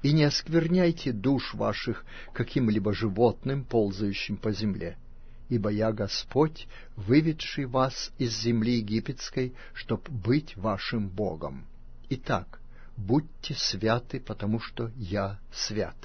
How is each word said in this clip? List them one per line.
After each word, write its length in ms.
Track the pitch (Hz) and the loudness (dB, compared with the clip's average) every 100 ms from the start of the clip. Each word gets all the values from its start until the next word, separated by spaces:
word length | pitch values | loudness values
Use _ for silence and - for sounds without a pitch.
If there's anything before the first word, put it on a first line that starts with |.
И 80 | 139 | 6
не 140 | 156 147 | 6 6
оскверняйте 880 | - - 165 165 180 175 165 143 | 4 2 2 6 6 6 4 -2
душ 400 | 113 113 135 - | 0 2 2 0
ваших 520 | 107 107 107 - - - - - | 0 0 0 -2 -4 -6 -14 -12
каким-либо 600 | - 120 - 120 107 101 | -4 0 2 4 4 2
животным, 680 | 101 110 95 117 - 135 139 | 2 0 6 4 4 -2 -2
ползающим 720 | 123 120 104 95 104 98 - 101 | 2 2 2 2 -2 -2 -4 -2
по 160 | 110 | -2
земле. 460 | 101 107 95 85 85 - - - - - | 0 0 0 -4 -8 -14 -16 -16 -14 -2
Ибо 200 | 120 104 | 0 2
я 240 | 104 110 | 2 2
Господь, 760 | 110 101 - - 131 156 - - - - - | 2 -2 -4 0 4 4 2 -12 -14 -12 -8
выведший 680 | 95 139 160 156 - - 135 | 4 6 6 0 -4 -4 0
вас 460 | 131 131 - - - | 2 2 0 -8 -2
из 200 | 123 107 | -2 0
земли 400 | 117 117 110 123 | 2 4 4 2
египетской, 760 | 101 110 110 127 - - 127 - - | 2 0 -2 -8 -6 -2 -2 -4 -14
чтоб 340 | - - 143 - | -12 -4 -4 -2
быть 480 | 127 95 143 151 - | -4 2 2 2 -4
вашим 500 | 101 98 - 117 98 | -2 0 -2 -2 -2
Богом. 580 | 92 101 80 73 67 76 - - - - | -2 -2 -2 -6 -8 -12 -14 -14 -14 -6
Итак, 500 | 131 - 110 92 - - - - - | -6 0 -2 -2 -12 -14 -14 -12 -8
будьте 580 | 98 135 156 - - 131 | 2 2 2 -10 -8 -2
святы, 640 | - 95 107 117 123 135 | -2 0 2 2 0 -10
потому 400 | - 107 101 110 | -8 -4 0 -2
что 320 | - - 117 117 | -2 -6 -6 -6
я 420 | 92 104 98 98 - | -4 -2 -2 -6 -12
свят. 420 | - - 107 85 - | -8 -4 -2 -4 -6